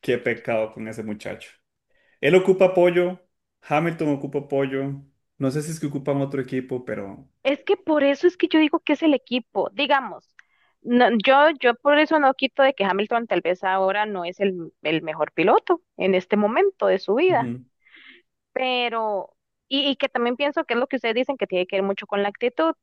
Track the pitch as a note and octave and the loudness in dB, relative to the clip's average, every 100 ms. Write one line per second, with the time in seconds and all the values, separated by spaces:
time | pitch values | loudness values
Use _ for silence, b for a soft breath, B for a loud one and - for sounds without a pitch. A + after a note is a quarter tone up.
0 | - A#2+ - A2+ - A2+ A2 - A2 A2 | 0 -2 0 -4 -4 -4 -4 -8 -12 -10
1 | G#2+ G#2+ G#2 F#2+ - _ _ _ _ _ | -10 -10 -10 -14 -16 _ _ _ _ _
2 | _ _ C#3 F#3 F#3+ F#3 F#3+ F#3 F3+ F3 | _ _ 4 4 6 4 4 6 4 4
3 | F3+ F#3 _ _ _ _ - E3+ E3+ E3 | 0 -4 _ _ _ _ -2 0 0 -2
4 | D#3 C#3+ D3 C#3+ C#3 C#3 C#3 C3+ C3+ C#3 | -2 -2 -4 -6 -4 -2 -2 -4 -6 -8
5 | - _ _ _ C3+ D3 D3+ D#3+ D3+ C#3+ | -14 _ _ _ -4 -2 -6 -6 -6 -6
6 | C#3 C#3 C#3 C#3 B2+ C3 B2+ B2+ B2 G#2 | -4 -2 -2 -4 -4 -6 -6 -10 -8 -10
7 | G2 G2 - _ - C#4 - G4+ - D4+ | -10 -16 -20 _ -4 -4 -2 -4 0 0
8 | C#4 C#4 F4+ - E4 D#4+ D#4 - - D4 | 2 2 0 0 2 4 2 0 -2 0
9 | E4 C4+ _ B3 - G3+ F3 G3 - C#4 | 2 0 _ -6 -4 -4 -4 -4 0 0
10 | A#3 D#3+ _ _ b b b b - A#3+ | -2 -14 _ _ b b b b 0 4
11 | A#3 A#3 A3+ C4+ D4+ D4 B3 A#3 C#4+ D4 | 4 4 4 6 6 4 0 0 2 4
12 | D4+ D#4+ C#4 C4+ C4+ - C4+ C4+ G3 F#3+ | 4 4 2 2 -4 2 2 2 -2 0
13 | G#3 A#3 A#3 F3 E3+ F3+ F#3+ F#3+ F#3+ G3+ | 0 -2 -2 -2 -2 -2 -2 0 0 0
14 | G#3+ G3 F3 F#3 G3 F#3 D#3+ _ D3+ D#3+ | -4 -4 -8 -4 -4 -4 -12 _ -4 -4
15 | D#3+ D#3 D3+ - E3+ E4+ - F4 _ - | -4 -6 -4 0 2 2 2 -4 _ -4
16 | F#3 F#3 F#3 G#3 G#3 C4 G4+ - G3+ F#3+ | 0 0 0 0 0 2 0 0 0 0
17 | - A3 F#4 D4+ B2 B2 B2+ _ b b | 0 0 2 0 -2 -8 -14 _ b b
18 | b b _ _ _ - C4 B3 A#3+ A3+ | b b _ _ _ -8 -4 -2 -2 -4
19 | A3 G3+ - _ _ _ _ C4+ C#4+ C4+ | -4 -6 -8 _ _ _ _ -4 -2 -2
20 | C4+ B3+ A#3+ B3 C#4+ D4+ D#4 A#3 C4+ C4 | -4 -2 -2 -2 -2 -4 -4 -4 -2 -4
21 | A#3 A3 B3+ C4+ G3 F3+ F3+ G3 G3 G3 | -2 -2 -4 -4 -4 -4 -2 -4 -4 -4
22 | - G3+ G3+ G3+ A#3+ - D#4+ D#4 | -4 -4 -4 -4 -6 -2 -2 -2